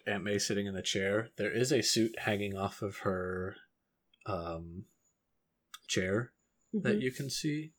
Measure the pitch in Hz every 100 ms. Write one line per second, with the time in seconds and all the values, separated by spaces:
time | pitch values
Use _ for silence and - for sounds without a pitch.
0 | - 101 98 101 - 101 101 95 - 101
1 | 95 101 120 - 104 107 127 139 - 117
2 | 113 - - 101 101 98 98 - 104 -
3 | 104 92 92 92 92 - - _ _ _
4 | _ _ - 92 82 82 85 87 - _
5 | _ _ _ _ _ _ _ - - -
6 | 92 104 123 _ _ _ _ 214 127 107
7 | 127 127 139 - 156 151 156